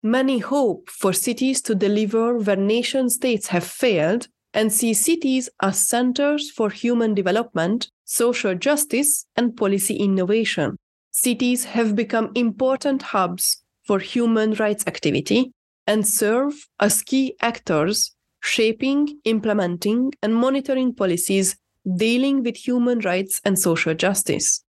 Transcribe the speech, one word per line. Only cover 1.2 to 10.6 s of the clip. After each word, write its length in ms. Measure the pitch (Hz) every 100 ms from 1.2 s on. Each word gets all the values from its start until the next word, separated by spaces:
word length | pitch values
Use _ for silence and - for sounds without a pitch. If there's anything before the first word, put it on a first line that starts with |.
| - 240 262 262
to 140 | - 208
deliver 640 | 196 208 214 226 226 240
where 160 | 202 196
nation 520 | 196 226 240 269 254
states 380 | - 262 226 -
have 140 | 175
failed 640 | 175 - 254 185 156 220 - _ _
and 220 | - 220
see 220 | 208 233 220
cities 520 | - 330 277 262 247 _
as 260 | 196 196 -
centers 640 | 240 247 247 285 294 294
for 220 | - 214
human 420 | 208 233 240 226
development, 800 | 202 185 208 233 175 165 226 - _ -
social 500 | - 240 240 214 180
justice, 720 | 269 294 302 233 285 - - -
and 200 | 240 233
policy 380 | 202 196 -
innovation. 840 | 208 202 190 185 214 220 -